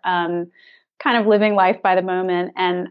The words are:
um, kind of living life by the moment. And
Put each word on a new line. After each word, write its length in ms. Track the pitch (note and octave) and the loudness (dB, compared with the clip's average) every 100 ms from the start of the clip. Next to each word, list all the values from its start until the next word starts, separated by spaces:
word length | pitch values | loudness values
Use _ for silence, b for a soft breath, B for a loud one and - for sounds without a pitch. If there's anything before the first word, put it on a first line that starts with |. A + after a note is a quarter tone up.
um, 460 | F#3 F3 E3+ F3 F3 b b b b _ | -4 -2 -2 -4 -6 b b b b _
kind 180 | C#4 A#3 | -2 0
of 100 | G#3+ | 2
living 280 | G#3 G#3+ | 2 2
life 260 | G3+ F#3 F3+ | 4 2 2
by 120 | F#3+ | 0
the 80 | F#3 | 0
moment. 500 | F#3 F3+ F#3 F3+ F3+ - | 0 -2 -2 -2 -4 -4
And 320 | F3+ F3+ F3+ | -2 -2 -6